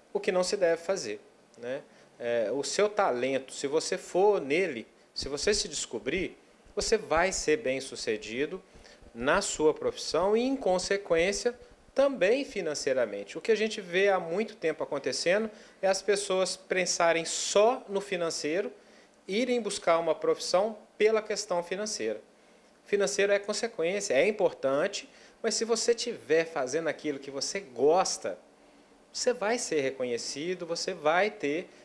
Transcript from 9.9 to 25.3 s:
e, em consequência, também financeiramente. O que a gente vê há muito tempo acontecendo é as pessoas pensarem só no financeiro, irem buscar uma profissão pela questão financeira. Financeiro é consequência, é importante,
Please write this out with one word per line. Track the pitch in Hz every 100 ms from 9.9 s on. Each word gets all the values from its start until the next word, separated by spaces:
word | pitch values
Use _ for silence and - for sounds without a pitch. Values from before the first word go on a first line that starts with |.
| - - 151 190 220
e, |
em | 254 269
consequência, | 196 185 - 202 - 165 180 202 240 240 - - - -
também | 277 247 180 262
financeiramente. | 277 202 165 143 - 131 117 101 101 -
O |
que | -
a | 208
gente | 220 220
vê | 180 175 202
há | 190
muito | 170 175 226 -
tempo | 160 151
acontecendo | 139 143 139 123 170 196 220 - - -
é | 190
as | 190
pessoas | - 202 - 185 185 -
pensarem | - 185 180 - 170 165
só | 165 - - 202 220 262 -
no | 196
financeiro, | 196 180 165 - 151 170 233 - - - - _ -
irem | 196 254 240
buscar | 208 - - 165
uma | 165 147
profissão | 160 156 - 180 214 220 - _
pela | 214 220
questão | 214 202 - 175
financeira. | 170 185 214 - 110 107 - _ _ - _ _
Financeiro | - 202 190 196 202
é | 202
consequência, | 202 214 226 - 165 202 196 127
é | 185
importante, | 214 175 - 135 139 190 - - - -